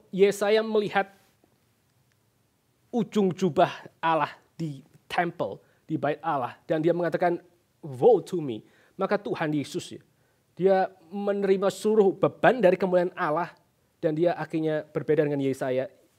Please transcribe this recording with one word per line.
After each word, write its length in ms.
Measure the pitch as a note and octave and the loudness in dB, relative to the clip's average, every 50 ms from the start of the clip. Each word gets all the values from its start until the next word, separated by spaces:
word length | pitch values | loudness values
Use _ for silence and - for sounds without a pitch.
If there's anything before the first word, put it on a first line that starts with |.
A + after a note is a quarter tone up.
| _ _ - | _ _ 2
Yesaya 500 | F#3 G3 G3+ G3 G3+ G#3+ G3+ G#3+ A3 A3 | 4 4 4 4 0 0 2 2 2 0
melihat 480 | A3+ G#3+ G#3+ G#3 F#3+ - G3+ G3 G3 - _ _ _ _ _ _ _ _ _ _ _ _ _ _ _ _ _ _ _ _ _ _ _ _ _ _ _ _ _ _ _ _ _ _ _ - | 0 0 -2 -2 0 0 -2 -2 -2 -8 _ _ _ _ _ _ _ _ _ _ _ _ _ _ _ _ _ _ _ _ _ _ _ _ _ _ _ _ _ _ _ _ _ _ _ -4
ujung 420 | A#3+ G#3 - - G#3+ G3 F#3 D#3+ | -4 -4 -2 0 0 0 0 0
jubah 380 | - F#3+ F#3 C#3 F#3 F3 C#3+ - - - - _ _ | 0 -2 -2 2 2 2 2 0 -10 -18 -20 _ _
Allah 320 | - E3 E3 D#3 D3 - - - _ _ _ | -2 0 0 0 -2 -4 -6 -16 _ _ _
di 300 | - E3 D#3 C#3+ C3+ - _ _ - _ _ | -10 -10 -10 -10 -12 -18 _ _ -20 _ _
temple, 480 | - - F3 E3+ E3+ - C#3+ G2+ G2+ - _ _ _ _ _ _ | -4 -4 -4 -4 -4 -6 -8 -8 -8 -12 _ _ _ _ _ _
di 100 | D#3 D3 | -8 -4
bait 220 | B2 C#3+ D3+ - - | -4 -4 -4 -4 -4
Allah, 320 | E3 D#3 C#3 A#2+ A#2 - - _ - | -4 -4 -4 -4 -8 -10 -14 _ -4
dan 160 | E3+ D#3+ D#3 | -4 0 0
dia 100 | F3 E3+ | 0 0
mengatakan, 460 | E3+ F3 E3 D3+ E3+ F3+ F3 F3 E3 - _ _ _ _ _ _ _ - | 0 -2 -4 -2 0 0 0 -2 -2 -8 _ _ _ _ _ _ _ -16
"Woe 400 | D#3 C3 B2 C3+ A#3 A#3 F3 - | -14 -6 4 6 6 6 6 2
to 160 | - - F3 | -4 -6 -6
me," 240 | D#3 C3+ A2+ G#2+ - _ _ _ _ _ _ | -6 -6 -8 -8 -10 _ _ _ _ _ _
maka 240 | - F#3+ F#3+ G#3 G3+ | -6 -4 -2 -2 -4
Tuhan 320 | - - F#3 - E3+ D3+ D3+ | -2 -6 -6 -4 -2 -2 -2
Yesus, 460 | D3 C3 - - F3 - - A2 - | -2 -4 -4 -8 -10 -10 -10 -16 -18
ya, 40 | - _ _ _ _ _ _ _ _ _ _ | -20 _ _ _ _ _ _ _ _ _ _
dia 200 | - E3+ F#3+ F#3+ F#3+ F#3 F#3+ - _ _ D#3+ F3+ | 0 2 2 4 4 2 0 -4 _ _ -12 -10
menerima 560 | G3+ G3+ G3+ G3+ G3+ G3 F#3+ G3 F#3+ G3 G3 | -6 -4 -2 -2 -2 2 2 2 2 2 -2
seluruh 480 | F#3 - - G#3+ A3 A3 G3 F#3+ D#3 | -2 0 -2 2 4 4 4 4 4
beban 480 | - - D3 - - - F3 A3+ C4 G#3 | 2 0 0 0 4 4 4 4 6 4
dari 160 | F3+ F#3 - | 4 4 4
kemuliaan 320 | G3+ F#3+ F3+ F3+ F3 F#3 - | 0 2 2 2 0 0 -2
Allah, 400 | - F3+ D#3 D3+ E3 F3 E3 - _ _ _ _ _ _ _ _ _ | -4 -2 -2 0 -2 -4 -6 -10 _ _ _ _ _ _ _ _ _
dan 160 | - D#3+ D#3 | -2 -2 0
dia 160 | D#3 E3+ F3 E3 | 2 2 0 0
akhirnya 560 | - D#3 - - D#3+ D#3 D#3 D#3 D3+ - - | 0 -6 -6 -4 -4 -2 -2 -2 -4 -6 -6
berbeda 380 | _ D#3+ C#3 - D#3 D#3 D3+ C#3+ | _ -6 0 2 2 2 4 2
dengan 120 | D3 C#3 C3+ | 0 0 0
Yesaya. 500 | C3+ C3 C3 C#3+ C3+ B2+ B2+ C3+ - - _ _ _ _ | -2 -2 -2 -4 -2 -2 -2 -4 -6 -10 _ _ _ _